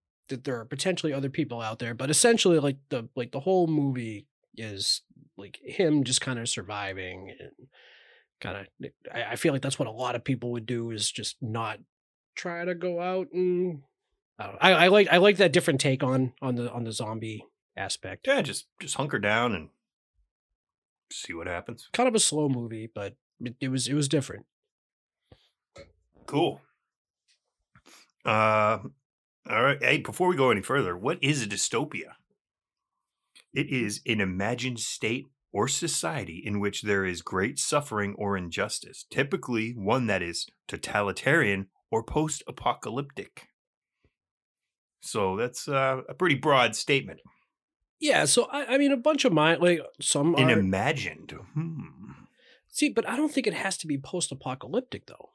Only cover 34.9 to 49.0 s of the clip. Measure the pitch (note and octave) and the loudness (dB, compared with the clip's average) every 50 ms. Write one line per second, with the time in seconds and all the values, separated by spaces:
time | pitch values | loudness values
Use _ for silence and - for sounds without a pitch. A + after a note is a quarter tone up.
34.9 | - - - A2 A#2+ C#3 C#3 - _ _ _ _ - G2 A2+ C3+ - - E3+ D#3 | -6 -4 -4 -2 -2 -4 -6 -12 _ _ _ _ -4 -2 0 0 0 -2 -2 -2
35.9 | - - - D#3+ D#3+ C3+ G2 - D#2+ F#2 - G#2 G#2 G2+ G2+ G2+ G2 - - G#2+ | -2 -2 -2 -2 -4 -4 -6 -8 -10 -10 -6 -4 -2 0 0 -2 -2 -2 0 0
36.9 | G2+ G2 F#2+ F#2 F2+ E2+ - - F#2+ F#2 G2 B2+ C#3 - - - D3 D3 C#3+ - | 2 2 2 0 -2 -4 -6 -4 -2 0 0 0 -2 -4 -2 0 0 0 0 -2
37.9 | A2 G#2 G2+ G2 G2+ - G#2 G2 G2+ F#2 F2+ E2+ - G2+ F#2+ F2 - - - - | -2 -2 -2 -4 -4 -4 -2 -2 -2 -2 -4 -4 -4 -4 -2 -2 -4 -8 -10 -12
38.9 | - - - - - A#2+ C#3+ C#3 G3+ - - - A#2+ A2 A2 A#2 A#2+ A2 F#2+ G2+ | -18 -20 -18 -6 -2 -2 -2 0 -2 -6 -4 -2 -2 -2 -2 -4 -6 -4 0 2
39.9 | A#2+ C3 B2 G#2+ G2 F#2 F2 E2+ E2+ - - - - _ _ - - - - - | 2 2 2 2 0 0 -2 -4 -6 -8 -10 -12 -14 _ _ -12 -12 -10 -6 -2
40.9 | - G#2 G#2 G2 F#2 - - C3+ D3+ E3+ B2+ G2+ G2 F#2+ F#2+ - _ _ _ - | 0 0 0 0 -2 -2 2 2 4 4 4 2 0 -2 -4 -8 _ _ _ -4
41.9 | A2 A2+ - - - D3+ D#3 D#3 - - - - - - - B2+ A#2+ - - A2 | -4 -4 -2 -2 0 0 0 0 -4 -8 -10 -12 -10 -4 -2 -2 -2 -4 -6 -8
42.9 | A2+ C3 C#3+ C#3 - - - - - - - _ _ _ _ _ _ _ _ _ | -6 -6 -6 -8 -10 -12 -12 -12 -14 -20 -20 _ _ _ _ _ _ _ _ _
43.9 | _ _ _ _ _ _ _ _ _ _ _ _ _ _ _ _ _ _ _ _ | _ _ _ _ _ _ _ _ _ _ _ _ _ _ _ _ _ _ _ _
44.9 | _ _ - - - A2 G2 F#2+ F#2 G#2 A#2+ B2 - - - D3 C#3 C3+ C3+ C3+ | _ _ -12 -6 -2 0 0 0 0 -2 -2 -4 -4 -8 -6 -2 0 0 2 0
45.9 | C3 C3 - - C#3 - F#3 E3+ C#3 A#2+ D3+ D3+ C#3 C3 A#2+ A2+ A2 - - - | 0 -2 -6 -10 -4 0 2 2 2 2 4 6 6 6 6 6 2 0 0 0
46.9 | C#3+ C#3 - - - - - - _ _ _ _ _ _ _ _ _ _ _ _ | 0 0 0 -4 -12 -16 -20 -20 _ _ _ _ _ _ _ _ _ _ _ _
47.9 | _ - D#4 D4+ A#3 - D3+ C#3+ - A#3+ A#3 - - D4 C#4 - B3+ C#4 C#4+ C#4 | _ -2 2 4 4 6 4 4 4 4 4 2 0 -4 0 2 4 4 6 4
48.9 | C#4 A#3+ | 4 4